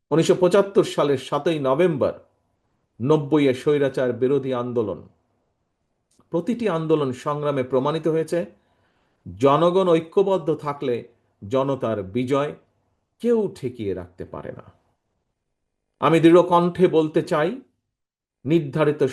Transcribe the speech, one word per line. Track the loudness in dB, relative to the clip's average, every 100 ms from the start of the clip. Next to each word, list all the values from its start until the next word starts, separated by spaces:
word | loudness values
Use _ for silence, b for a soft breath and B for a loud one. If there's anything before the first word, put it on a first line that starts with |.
| _
উনিশশো | 0 2 2
পঁচাত্তর | 4 2 2 0
সালের | 0 -2 0 -2
সাতই | -4 -4 -2 -2
নভেম্বর, | -2 0 0 0 -2 -4 _ _ _ _ _ _ _ -6
নব্বইয়ে | 0 0 2 2 2
স্বৈরাচার | 0 0 0 0 -2 -4
বিরোধী | -2 0 0 -2
আন্দোলন, | -6 -4 -4 -4 -8 -14 _ _ _ _ _ _ _ _ _ _ _ _
প্রতিটি | -6 -4 -4 -2
আন্দোলন | -2 0 0 0
সংগ্রামে | -4 -6 -4 -2 -2
প্রমাণিত | -2 0 0 -2 -2
হয়েছে, | -2 -2 -4 -6 _ _ _ _ _ _ _ -18
জনগণ | 0 4 4 4 2 2
ঐক্যবদ্ধ | 2 2 0 2 0 -2 -4
থাকলে | -6 -6 -4 -4 -8 _ _ _
জনতার | -4 -2 0 -2 -2 -4
বিজয় | -4 -4 -2 -2 -2 -8 _ _ _ _ _ _
কেউ | -2 0 -2 -6
ঠেকিয়ে | -10 -6 -6
রাখতে | -6 -10 -16 -14
পারে | -12 -14
না। | -16 -20 _ _ _ _ _ _ _ _ _ _ _ _ _
আমি | 2 6
দৃঢ় | 8 8
কণ্ঠে | 6 2 2 2 2
বলতে | 2 0 -2
চাই, | -2 -2 -2 -4 -16 _ _ _ _ _ _ _ -2
নির্ধারিত | -2 0 0 0 0 -2